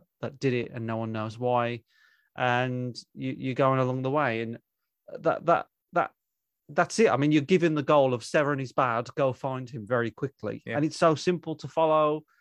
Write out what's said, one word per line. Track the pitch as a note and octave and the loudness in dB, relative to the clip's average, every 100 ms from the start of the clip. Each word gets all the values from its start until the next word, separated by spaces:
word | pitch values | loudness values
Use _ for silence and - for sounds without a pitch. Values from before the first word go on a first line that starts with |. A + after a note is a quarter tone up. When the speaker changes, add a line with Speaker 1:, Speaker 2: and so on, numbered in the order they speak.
| _ _ | _ _
Speaker 1:
that | - C3+ | -12 -4
did | C#3 | -2
it, | B2 A2+ | -2 -4
and | B2 A2+ | -8 -6
no | A2+ | -4
one | A2+ | -4
knows | A2 A2 A2 | -6 -8 -4
why. | B2 B2 A#2+ A#2 - _ _ _ _ - | 0 0 0 -6 -14 _ _ _ _ -2
And | B2+ B2 B2+ B2 B2 A2+ - | 0 2 0 -4 -6 -10 -16
you, | - C3 - | -10 -8 -6
you're | C3 | -4
going | B2 C3+ C3 | 2 2 4
along | B2+ B2+ | 0 -2
the | C3 | -2
way, | D3 C3+ A2+ | 0 0 -2
and | A2+ A#2 _ _ _ _ - - | -4 -8 _ _ _ _ -18 -4
that, | D#3+ - D#3+ | -2 0 2
that, | E3+ - _ _ | 0 -2 _ _
that, | F3 - - _ _ _ _ - | -2 -2 -6 _ _ _ _ -4
that's | D3 E3+ - | -2 0 4
it. | A3 | 4
I | B2 | 4
mean, | D3 | 4
you're | D3+ | 2
given | C#3 F#3 E3 | 4 2 4
the | D3+ | 0
goal | C#3+ D3+ C3+ | 2 4 4
of | B2 | 0
Saren | - E3 C#3+ C#3 | 0 0 2 -2
is | B2+ | -2
bad, | - B2+ A#2 A#2+ - | 0 0 0 -4 -2
go | C3+ | -2
find | B2 C#3 C3 B2 | -2 -6 -6 -10
him | B2 G2+ | -12 -2
very | B2 A#2 | 0 0
quickly. | - C#3 - G#2+ A2+ - | -4 -10 -8 -10 -8 -6
Speaker 2:
Yeah. | A#2 | -2
Speaker 1:
And | |
it's | D3+ - | -2 2
so | E3 | 4
simple | D3 - F3 E3 D3+ | 4 0 -2 -4 -10
to | C3+ | -6
follow. | - D#3+ D#3 D3+ D3+ - _ | 0 2 4 2 0 -6 _